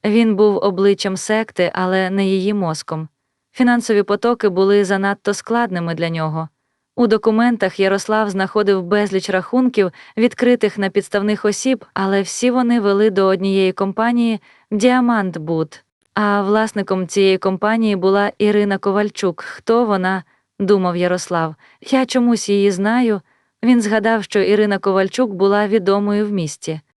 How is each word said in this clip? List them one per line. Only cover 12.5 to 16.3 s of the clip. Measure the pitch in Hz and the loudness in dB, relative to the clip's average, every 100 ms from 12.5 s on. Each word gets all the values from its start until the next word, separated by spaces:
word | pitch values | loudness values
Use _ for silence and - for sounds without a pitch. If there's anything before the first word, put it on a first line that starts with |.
вони | 247 240 240 | 2 2 2
вели | 202 196 214 | 2 2 2
до | 190 | 2
однієї | 190 190 196 196 190 | 2 2 0 0 0
компанії | 190 196 196 226 240 233 220 _ _ - | 0 -4 -2 0 0 0 -2 _ _ -6
"Діамант | 214 247 254 240 226 185 165 | 0 2 2 2 0 -2 -6
Бут". | 156 165 156 - _ _ _ | -4 -4 -4 -10 _ _ _
А | - 208 | -2 0